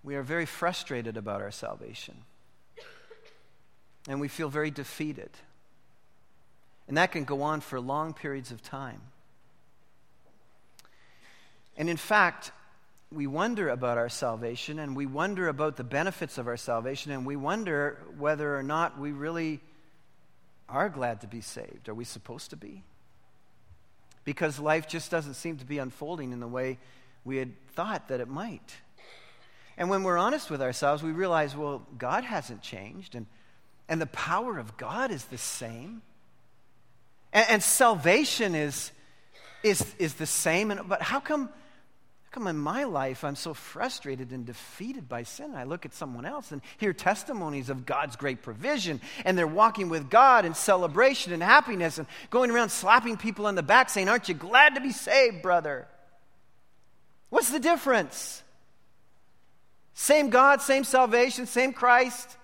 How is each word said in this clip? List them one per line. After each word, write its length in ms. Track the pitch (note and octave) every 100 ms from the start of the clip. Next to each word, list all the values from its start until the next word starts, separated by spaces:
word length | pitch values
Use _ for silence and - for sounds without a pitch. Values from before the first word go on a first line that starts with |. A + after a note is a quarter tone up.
we 120 | C#3 C#3
are 60 |
very 240 | C3 E3 D#3+
frustrated 720 | - E3+ F3+ - B2+ A#2 A2
about 240 | G#2 G2+
our 100 | G2+
salvation. 640 | - A2+ - A2 A2 - - A#2+ - - - - - - - - A4+ - - - - - - - - -
And 140 | C#3
we 60 | C#3+
feel 220 | - D#3
very 220 | D3 D#3
defeated. 600 | C#3+ C3+ - D#3 C#3+ - - - - - - - - - - - - - - - - -
And 80 | D3
that 140 | F3+
can 120 | E3+
go 180 | C#3 C#3
on 180 | D3 D3+
for 200 | - C3
long 340 | B2 C#3+ D#3+
periods 380 | D3+ D3+ C#3 B2
of 100 | A#2
time. 400 | - C3+ C3 A2 G#2+ - - - - - - - - - - - - - - - - - - - - - - - - - - -
And 140 | D#3+
in 80 | E3
fact, 540 | - G#3 F3+ - - - - - - - -
we 160 | D#3 C#3+
wonder 400 | D3 G#3+ A3+ E3+
about 300 | B2 B2 A#2+
our 120 | A#2
salvation, 720 | - B2+ A2+ A#2 B2 - D3+
and 160 | D3 C3+
we 100 | C#3
wonder 400 | C#3 F#3 F#3+ F3
about 280 | C#3+ D3+ C#3
the 80 |
benefits 540 | B2 C3+ F#3 - D3+ -
of 100 | A#2+
our 100 | A#2+
salvation, 540 | - A#2 A#2+ C#3 D3
and 140 | C3+ B2+
we 100 | C#3+
wonder 640 | C#3 G#3 G3+ D3 C#3+ C#3+ - D3
whether 380 | D3 D3+ D3 C#3+
or 80 |
not 360 | C3+ D#3 E3+ C#3
we 120 | D3
really 480 | C#3+ D3+ E3+ D#3+ D3+ - - - - - - - - - - -
are 200 | C3 G3
glad 320 | C#3+ B2 A2
to 60 | G#2+
be 140 | A2+
saved. 480 | G#2+ - A2 A2 A2+
Are 60 | G#2+
we 100 | A#2+
supposed 460 | - - B2 -
to 40 | D3+
be? 280 | G2+ G3 - - - - - - - - - - - - - -
Because 360 | - D3 D#3+ C#3
life 280 | D3+ D#3+ D#3
just 240 | E3 -
doesn't 240 | E3+ C#3+ C3
seem 220 | E3+ D3+
to 80 | C3
be 120 | D3
unfolding 540 | C3 - D3+ E3+ C3
in 80 | B2
the 80 | A#2+
way 320 | B2+ C3 B2+ - - - -
we 140 | B2 C3+
had 160 | B2+ G2+ -
thought 380 | - F#3+ G3 -
that 120 | C3
it 80 | B2
might. 480 | C#3+ A3 D#3 - - - - - - - - - - - -
And 140 | F3+
when 120 | G3
we're 140 | F#3+ F3
honest 320 | G3+ C#4+ -
with 120 | D3
ourselves, 400 | C3 B2+ C#3+ D3
we 80 | D#3+
realize, 440 | D#3+ F#3+ E3 D3 C#3
well, 300 | D3 C#3 - B2+
God 260 | B2 F#3 B3
hasn't 380 | G#3 C#3 A2
changed, 500 | - G#2 G2+ F#3 F#3+
and, 140 | A#2+ G#2+ - - - - - -
and 140 | D#3+
the 60 | D#3+
power 500 | - - F3+ B3 F3+
of 180 | A2 G#2+
God 360 | B2 G3 C4
is 140 | D#3+ -
the 120 | B2
same, 640 | - - A#2 A#2 D3+ A3+ - - - - - - - - - - - - -
and, 140 | G#3 A3+
and 160 | G#3+
salvation 920 | - - B3 G3 D3 A3 D4 - G#3 D#3+
is, 360 | D3 C#3 - - - - - - - -
is, 340 | G#3+ G3 - -
is 160 | E3 -
the 100 | D#3
same. 460 | - E3 E3+ G#3+
And, 180 | G3 F#3
but 140 | G3
how 160 | D#3+ C4+
come, 260 | - D4+ C4
how 840 | - - - - - - - -
come 160 | - G3+
in 100 | D#3
my 280 | D3 A3+ C#4
life 380 | D#3 C3+ C3
I'm 120 | D3+ C#3
so 180 | E3
frustrated 800 | D3 - D3 B3+ - C#3+ C3 B2+
and 160 | B2+ A#2
defeated 600 | A#2 - - G#3+ C4+ C3
by 140 | A#2+
sin? 320 | A#2+ - D4
I 100 | G3 B2+
look 200 | F3 C3+
at 80 |
someone 320 | - D3 A#2+ D3
else 260 | C#4+ -
and 120 | C#3+ - -
hear 120 | G#3
testimonies 800 | F3 F3+ G#3 - A#3 D#3+ C#3+ B2
of 160 | C3 B2
God's 300 | C3+ D3 -
great 260 | C#3 B2+
provision, 580 | - G#2+ A3 D4 F3+ C3+ - - F#3
and 120 | F#3
they're 80 | D#3+
walking 440 | E3 A3+ G#3+ F3+
with 200 | D#3+ C#3
God 340 | G#3+ C4+ B3
in 120 | F3 D#3
celebration 800 | - F#3 F3 D3+ C4 C4+ F#3
and 100 | F3
happiness 560 | F3+ C4+ C#4+ G3 E3 D#3+
and 80 | D3 - -
going 180 | A#3 B3
around 200 | A#3 A3
slapping 460 | - F#3 A#3 A#3 A3
people 300 | A3 G#3 G#3
on 80 |
the 80 | F#3+
back 300 | D3 A#3 B3+
saying, 180 | G3+ F#3+
"Aren't 180 | A#3+ -
you 60 |
glad 400 | D#3+ F3 A#3+ D4+
to 80 | C4+
be 100 | C4
saved, 520 | - - C4 B3 F3+
brother?" 440 | F#3 F3 D3+ C3+ - - - - - - - - - - - - - - -
What's 220 | C#4 -
the 80 | C#4+
difference? 840 | C#4 E4+ C#4 A#3 D3+ - - - - - - - - - - - - - - - - - - -
Same 300 | - D4+ C#4
God, 320 | B3 C#4 C#4+
same 220 | - C4+
salvation, 640 | C4+ C4 B3 A#3 B3 A#3+ B3+
same 260 | A#3+ C4
Christ. 640 | A#3+ B3 A#3+ B3+ B3 - -